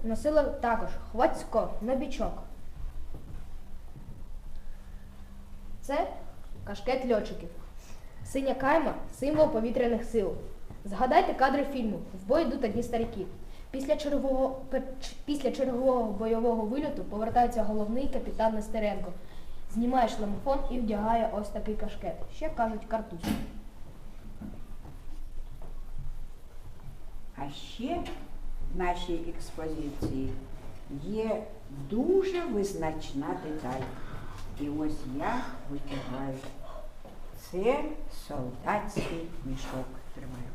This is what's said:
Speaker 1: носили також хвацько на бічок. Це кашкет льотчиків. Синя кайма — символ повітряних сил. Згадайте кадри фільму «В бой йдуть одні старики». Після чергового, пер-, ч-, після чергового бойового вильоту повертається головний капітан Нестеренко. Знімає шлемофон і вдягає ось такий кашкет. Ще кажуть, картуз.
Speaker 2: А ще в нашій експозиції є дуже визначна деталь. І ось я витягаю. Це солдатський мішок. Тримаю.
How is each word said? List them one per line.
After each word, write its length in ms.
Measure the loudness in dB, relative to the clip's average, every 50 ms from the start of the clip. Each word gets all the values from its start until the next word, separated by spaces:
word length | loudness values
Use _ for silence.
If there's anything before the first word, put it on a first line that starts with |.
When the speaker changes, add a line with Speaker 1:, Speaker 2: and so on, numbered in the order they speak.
| 2
Speaker 1:
носили 400 | 2 0 2 2 6 8 8 6
також 460 | 6 2 0 2 2 4 4 2 0 0 -2 -2 -4
хвацько 580 | 2 4 4 4 4 2 -2 2 2 2 2 4 0 0
на 140 | 2 2 2
бічок. 360 | 2 2 0 0 0 0 -2 -2 -4 -6 -8 -8 -6 -6 -6 -4 -4 -4 -4 -2 -2 -2 -2 -2 -6 -6 -8 -8 -8 -6 -6 -6 -6 -6 -6 -6 -6 -6 -8 -10 -10 -10 -10 -8 -8 -8 -6 -8 -8 -6 -4 -6 -4 -4 -4 -6 -6 -8 -10 -10 -10 -10 -12 -12 -12 -12 -12 -12 -12 -12 -10 -10 -10 -8 -6 -6 -6
Це 260 | -4 -2 0 0 0 0 -2 -6 -8 -8 -8 -8 -8 -8 -8 -8 -6
кашкет 480 | -6 -6 -4 0 2 2 2 4 4
льотчиків. 380 | 4 4 4 0 -4 -6 -6 -8 -8 -10 -10 -10 -10 -12 -10 -10 -10 -10 -10 -10 -10 -10 -8
Синя 280 | -2 -2 0 2 2 0
кайма — 400 | 2 4 6 6 6 6 4 0 -2 -4 -6 -4 -2
символ 280 | 0 2 6 8 8 8
повітряних 580 | 6 4 2 2 2 4 4 4 4 2 0
сил. 280 | 2 2 2 2 2 0 -4 -6 -8 -8 -8 -8 -8 -8 -8 -6
Згадайте 480 | -6 2 2 4 8 8 8 8 8 4
кадри 320 | 6 6 6 6 4 2
фільму 320 | 2 0 0 0 0 0 -2
«В 300 | -4 -6 -8 -10 2 4
бой 140 | 6 6
йдуть 220 | 6 4 2 2 0
одні 200 | 2 2 2 0
старики». 420 | 2 2 0 0 0 -2 -4 -4 -6 -6 -8 -8 -10 -10 -10 -10 -6
Після 240 | -4 -4 2 2 2
чергового, 640 | 2 4 2 2 4 4 4 4 4 4 2 2 -2 -4 -2
пер-, 300 | 0 0 0 -2 -6 -6
ч-, 140 | -6 -6 -6 -6 -2
після 260 | 0 0 2 2 0
чергового 600 | 2 2 2 2 2 4 4 6 6 6 4 2
бойового 500 | 0 0 2 2 2 4 4 4 4 4
вильоту 420 | 2 0 0 0 0 0 0 -2 -4
повертається 600 | -2 -2 0 0 4 6 6 6 6 6 4 4
головний 440 | 4 4 4 2 2 2 2 2 4
капітан 460 | 2 2 2 0 0 2 4 4 4
Нестеренко. 580 | 2 0 0 0 2 2 2 2 2 -2 -2 -2 -6 -6 -8 -6 -6 -4 -4 -2 -2 -2 0
Знімає 360 | 0 2 2 4 6 6 6 4
шлемофон 520 | 4 2 0 0 0 0 2 2 4 4 4 2
і 80 | 2 2
вдягає 500 | 2 2 2 2 4 4 4 6 4 4 2
ось 160 | 0 -2 -2
такий 260 | -4 -2 0 0 0
кашкет. 400 | 2 0 0 -2 -2 -4 -4 -2 -2 -4 -4 -2
Ще 140 | -2 -2 -2
кажуть, 360 | 2 2 2 2 2 -2 -4 -2
картуз. 320 | -2 -2 -2 -2 -8 -6 -2 -2 0 0 -2 -4 -6 -8 -10 -10 -10 -10 -10 -10 -10 -10 -10 -10 -10 -10 -10 -10 -10 -8 -8 -8 -8 -8 -8 -8 -8 -8 -8 -8 -10 -8 -6 -4 -4 -2 -4 -4 -2 -4 -4 -4 -6 -6 -6 -6 -4 -4 -4 -4 -4 -2 -2 0 -2 -2 -4 -4 -6 -10 -12 -12 -10 -10 -10 -8 -10 -8 -8 -10 -8 -6 -8 -6 -4 -4 -6 -6 -6 -6
Speaker 2:
А 120 | -6 -6
ще 500 | -6 -8 -10 -10 -8 -6 -2 -2 -2 -2 -2 -4 -6 -6 -6 -6 -6 -4 -2 -2 0 0 0 0 2
в 40 | 2
нашій 420 | 2 2 2 0 0 0 0 -2 0 -2
експозиції 1000 | -2 -4 -4 -4 -4 -4 -4 -4 -2 -2 -4 -4 -4 -2 -2 0 0 0 0 0 -2 -2 -4 -6 -10 -8 -8 -8 -8 -8 -8 -8 -8 -6 -4
є 400 | -2 -2 0 0 0 0 0 -2 -6 -10 -12 -12 -10 -8 -8 -6 -2
дуже 520 | 0 2 4 6 6 6 6 4 2 0 0
визначна 840 | 0 2 2 2 2 0 0 0 0 0 -2 -4 -2 -2 -2 -2 -2 -4 -4 -4
деталь. 420 | -4 -4 -4 -4 -4 -4 -2 -4 -4 -4 -4 -6 -4 -4 -6 -6 -6 -6 -6 -6 -6 -4 -4
І 100 | -2 -2
ось 300 | 0 0 0 2 0 0 -2 -2 -2 0
я 220 | 0 0 0 0 0 -2 -4 -6 -6 -4
витягаю. 680 | -4 -2 -2 -2 -4 -4 -4 -4 -4 -2 -2 -4 -4 -4 -6 -8 -8 -8 -8 -8 -8 -6 -6 -8 -8 -8 -10 -10 -10 -8 -8 -8 -8 -10
Це 440 | -10 -6 -2 2 4 4 4 4 2 0 -2 -2 -4 -4 -4 -4 -6 -4
солдатський 1000 | -4 -4 -4 -4 -6 -4 0 0 2 2 0 0 -2 -2 -2 -2 -2 -4 -4 -4 -6 -6 -4
мішок. 400 | -2 -4 -2 -4 -4 -4 -4 -4 -4 -6 -8 -8 -8 -8
Тримаю. 340 | -8 -6 -8 -6 -6 -6 -6 -6